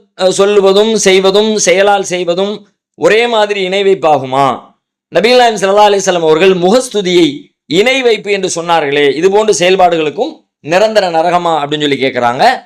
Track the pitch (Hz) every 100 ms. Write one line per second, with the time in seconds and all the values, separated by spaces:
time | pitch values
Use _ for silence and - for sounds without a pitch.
0 | _ - 185 180 202 208 190 196 220 214
1 | 196 190 190 202 220 208 185 180 202 202
2 | 190 180 170 175 202 202 - _ _ -
3 | 165 220 240 220 208 202 180 196 196 170
4 | 156 143 131 135 135 107 - _ _ _
5 | _ 170 233 247 233 208 190 202 208 196
6 | 190 175 160 156 190 185 180 254 254 208
7 | 180 175 156 139 - _ - 165 247 269
8 | 240 214 185 196 185 165 170 165 143 147
9 | 143 143 190 202 220 170 180 190 175 165
10 | 151 147 311 - _ _ 143 180 220 214
11 | 185 160 175 175 170 151 143 151 147 135
12 | 135 120 120 131 226 -